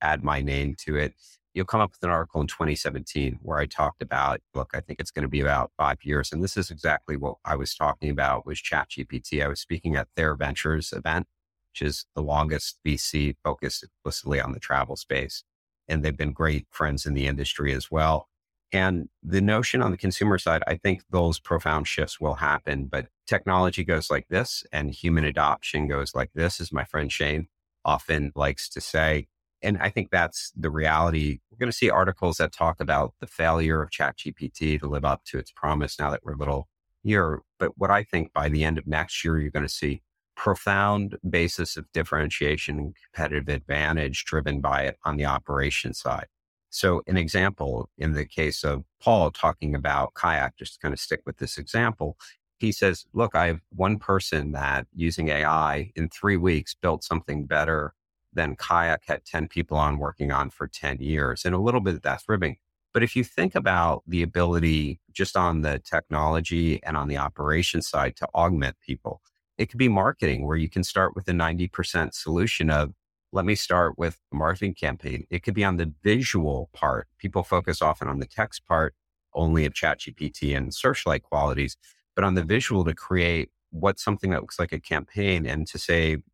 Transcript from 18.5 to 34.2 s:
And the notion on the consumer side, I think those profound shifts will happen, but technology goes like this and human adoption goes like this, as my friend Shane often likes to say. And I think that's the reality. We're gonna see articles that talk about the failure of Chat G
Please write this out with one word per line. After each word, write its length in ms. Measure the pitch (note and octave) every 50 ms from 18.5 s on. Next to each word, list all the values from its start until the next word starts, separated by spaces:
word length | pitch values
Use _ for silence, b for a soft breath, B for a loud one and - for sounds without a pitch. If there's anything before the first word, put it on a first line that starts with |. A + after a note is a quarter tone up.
| _ _ _ _
And 380 | - F#2+ F#2+ F#2+ F#2 E2+ D2 - _ _
the 200 | - E2+ F#2 G2
notion 400 | G2 G#2 G#2+ A2 B2 - - B2+
on 80 | A#2+ G#2
the 80 | F2+ -
consumer 400 | - F#2+ F2+ - G#2 G#2+ G2 F2
side, 240 | - F2 D#2+ D#2+ -
I 100 | - D#2+
think 260 | F2+ - G2 F#2 F#2 - _
those 280 | - F2+ F2 E2+ D#2+ -
profound 480 | - - E2+ E2 - D#2 D#2 D2+ D2
shifts 320 | - - - D2+ - - -
will 180 | D#2 D2+ C#2+
happen, 500 | - D2+ D2 D2 D2 - D2+ C#2+ C#2 C#2+
but 220 | C2+ - C#2 B1 - _ _ _
technology 580 | - A2+ F#2+ - G2 F#2 F#2 F#2 F2+ - - F#2
goes 260 | F#2+ F2 D#2 - -
like 160 | D2+ C2+ - -
this 340 | E2+ F#2+ - - - - - -
and 180 | - D2+ D2 C#2+
human 340 | C2+ - - E2+ E2 D#2+ D2+
adoption 600 | D2+ C#2+ D#2 D2 D2 C#2+ - - - - D2+ D2+
goes 280 | C#2+ C#2+ C#2 C#2 - -
like 160 | C2 C2+ - -
this, 240 | D2+ E2 F2+ - -
as 140 | F2 -
my 120 | D#2 C#2+ C2
friend 280 | - - D2+ D2 C#2
Shane 360 | - - D#2 D2 D2+ D#2 D#2+ - _ _ _ _ _ _ -
often 480 | - D2 C#2+ - - D#2+ D2+ D2 C#2+ -
likes 320 | C#2+ C#2+ C#2+ C#2 - - -
to 100 | - D#2+
say. 480 | - - - D#2+ D#2+ D#2 D#2 D2 C#2 - _ _ _ _ _ _
And 160 | - G#2 G#2
I 140 | F2 - G2+
think 200 | - A2+ F#2+ -
that's 420 | - F2+ E2+ D#2 - - - - -
the 140 | - E2 D#2+
reality. 720 | D2 D#2 D#2 D#2 D#2 D#2 E2 E2+ D#2+ D#2 D2+ D2 C#2 - _ _
We're 80 | - -
gonna 120 | B2+ B2
see 200 | - - B2 F#2+
articles 480 | - F2 F#2 F#2 F#2 - F2+ F2 D#2+ -
that 140 | D#2+ D#2
talk 280 | - - E2 E2 E2 -
about 320 | D2 D2 D2 C#2+ C#2 B1 - _
the 60 | D2
failure 560 | - - - E2 E2 D#2+ E2 E2 D#2+ D#2+ D#2
of 80 | D2+ -
Chat 260 | - - D2+ C2+ -
G 160 | -